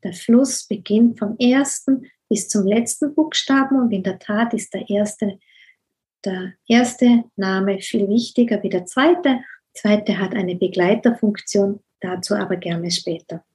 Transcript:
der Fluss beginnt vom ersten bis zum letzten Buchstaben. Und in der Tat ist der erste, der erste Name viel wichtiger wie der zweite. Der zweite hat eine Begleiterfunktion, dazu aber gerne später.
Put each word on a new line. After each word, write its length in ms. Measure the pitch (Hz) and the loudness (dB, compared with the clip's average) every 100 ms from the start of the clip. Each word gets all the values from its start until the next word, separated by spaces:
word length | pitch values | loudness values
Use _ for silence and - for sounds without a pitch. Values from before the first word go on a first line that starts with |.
der 100 | 190 | -8
Fluss 540 | 175 - 233 269 - - | -8 2 4 4 -2 -6
beginnt 520 | 202 - 208 233 226 | -10 0 4 4 2
vom 180 | 202 226 | -6 0
ersten 680 | 247 262 277 - - 269 - _ _ | 2 2 0 -4 -2 -2 -2 _ _
bis 160 | 208 - | -4 0
zum 180 | 214 190 | 0 2
letzten 480 | 214 233 - 294 | 0 0 -4 -2
Buchstaben. 640 | 294 311 - - 269 269 269 | 0 0 -2 0 0 2 2
Und 140 | 240 | 2
in 100 | 196 | 0
der 160 | 185 185 | -4 -6
Tat 360 | - 208 233 | -4 -2 0
ist 180 | 220 - | -2 -6
der 160 | 196 - | -10 -4
erste, 500 | 202 208 - 202 196 _ _ _ _ _ _ _ _ | -2 -2 -2 -6 -6 _ _ _ _ _ _ _ _
der 300 | - 185 185 - _ | -8 -8 -10 -14 _
erste 580 | 233 247 - 247 233 226 - | 2 2 2 4 4 2 -6
Name 420 | 190 190 196 196 | -2 -2 -2 -4
viel 280 | - 220 196 | -4 -2 0
wichtiger 540 | 220 - - 233 208 | 0 0 0 2 0
wie 80 | 190 | -2
der 160 | 185 180 | -4 -4
zweite. 360 | - 294 349 | 0 2 4
Der 200 | 294 247 - - _ | 2 0 -4 -20 _
zweite 440 | - 208 208 208 180 | -4 2 2 2 -2
hat 160 | 190 | -2
eine 200 | 208 180 | -2 -4
Begleiterfunktion, 1300 | 180 185 185 180 226 240 233 214 208 - 208 196 202 _ _ | -2 -2 2 2 4 2 2 0 -2 -2 0 0 -2 _ _
dazu 340 | 180 180 - | -8 -8 -4
aber 220 | 202 185 180 | -4 -2 -4
gerne 340 | 180 170 175 | -4 -6 -4
später. 540 | 170 - 165 _ 170 _ | -6 -6 -8 _ -14 _